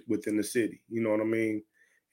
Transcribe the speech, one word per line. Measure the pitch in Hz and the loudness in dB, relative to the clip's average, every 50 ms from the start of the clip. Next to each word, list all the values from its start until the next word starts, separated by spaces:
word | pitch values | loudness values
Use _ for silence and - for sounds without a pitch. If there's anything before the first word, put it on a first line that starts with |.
| - 117 | 2 2
within | 139 - - 110 107 | 2 2 0 -2 -2
the | 107 101 | -2 -2
city. | - - 123 110 95 98 - _ - | -2 0 -2 -2 -2 -4 -10 _ -8
You | 113 113 | -4 -2
know | 113 110 | 0 0
what | 107 107 | 0 0
I | 110 | 0
mean? | 110 113 113 110 110 107 107 - _ _ _ _ _ _ _ _ _ | 0 0 0 0 0 -2 -4 -8 _ _ _ _ _ _ _ _ _